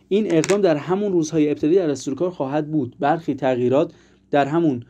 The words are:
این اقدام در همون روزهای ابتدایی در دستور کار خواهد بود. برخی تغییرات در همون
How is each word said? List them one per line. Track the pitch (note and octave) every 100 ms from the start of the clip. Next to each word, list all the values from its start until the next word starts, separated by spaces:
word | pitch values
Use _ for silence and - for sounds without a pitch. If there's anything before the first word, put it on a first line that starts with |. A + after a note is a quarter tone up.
| -
این | G3 G3+
اقدام | E3 D3+ G3+
در | F#3+ D3
همون | C3+ F#3+ G#3
روزهای | F3 D#3 D#3+ D3
ابتدایی | D3 D3+ F#3+
در | D#3+
دستور | C3+ -
کار | C3 F3+
خواهد | F3+ C3+ D3 D3+
بود. | D#3 A#2+ -
برخی | C#3 E3 D#3
تغییرات | C3 C3+ B2+ B2 C3+ F3 - _ _ -
در | C#3+ C#3
همون | E3 E3 B2